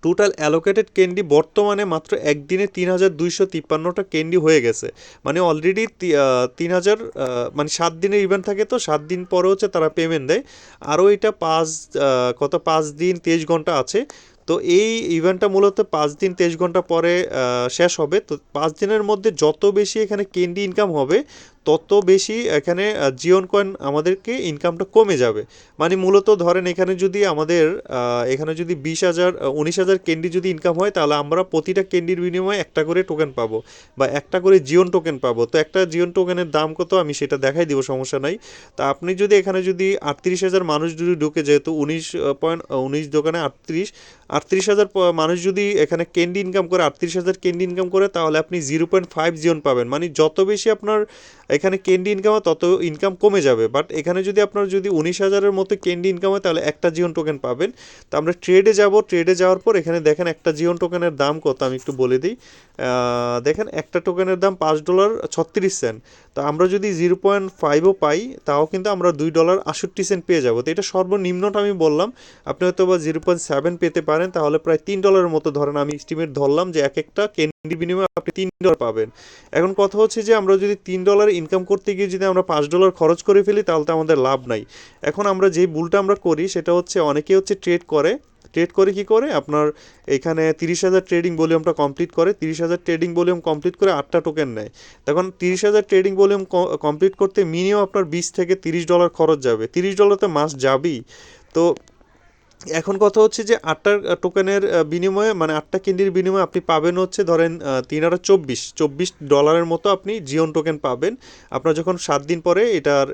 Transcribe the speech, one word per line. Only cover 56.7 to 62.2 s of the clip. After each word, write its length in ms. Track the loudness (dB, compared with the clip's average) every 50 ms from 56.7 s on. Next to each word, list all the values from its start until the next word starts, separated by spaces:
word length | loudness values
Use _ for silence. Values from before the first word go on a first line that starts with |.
| -4 _ -2 -2
জিওন 240 | 0 0 -2 -2 -2
টোকেন 240 | -4 -4 -4 -4 -4
পাবেন। 340 | -4 -6 -4 -2 -4 -6 -6 -10 -20 -20 -20 -20 -14 _
তো 60 | -4 -2
আমরা 160 | -2 -2 -4 -4
ট্রেডে 320 | 0 4 4 6 6 6 6
যাব, 280 | 6 4 4 4 2
ট্রেডে 340 | 2 _ 0 0 2 2 2
যাওয়ার 240 | 4 4 4 4 2
পর 160 | 2 0 0
এখানে 240 | 2 0 0 -2 0
দেখেন 280 | 2 2 2 2 0 -4
একটা 240 | -4 _ _ -2
জিওন 260 | -2 0 0 -2 0 0
টোকেনের 380 | -2 -4 -2 -2 -2 -2 0
দাম 240 | 0 0 0 0 0
কত, 240 | -2 -2 -2 0 -2
আমি 120 | -4 -4
একটু 160 | -6 -8 -8
বলে 260 | -4 -2 0 0 0
দিই। 180 | 0